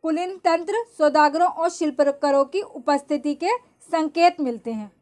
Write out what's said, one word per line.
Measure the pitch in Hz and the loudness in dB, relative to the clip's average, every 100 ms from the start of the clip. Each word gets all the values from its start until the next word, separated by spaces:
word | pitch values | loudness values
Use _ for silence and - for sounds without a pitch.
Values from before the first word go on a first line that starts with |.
कुलीन | 320 311 370 381 | -4 -4 -6 -4
तंत्र, | 349 330 339 427 466 - | 0 0 -2 -4 -6 0
सौदागरों | 302 294 294 311 349 | 2 4 4 4 0
और | 330 339 | 0 -4
शिल्पकारों | 349 311 285 277 277 285 277 | -2 -4 0 0 0 0 2
की | 277 381 | 0 -4
उपस्थिति | 403 294 269 285 285 294 294 | -8 -8 -2 -2 -2 -4 -4
के | 285 349 494 _ _ - | -4 -4 -4 _ _ -6
संकेत | 330 311 339 349 349 | -4 -2 2 2 2
मिलते | 269 233 233 | -6 -6 -10
हैं। | 220 208 _ | -10 -12 _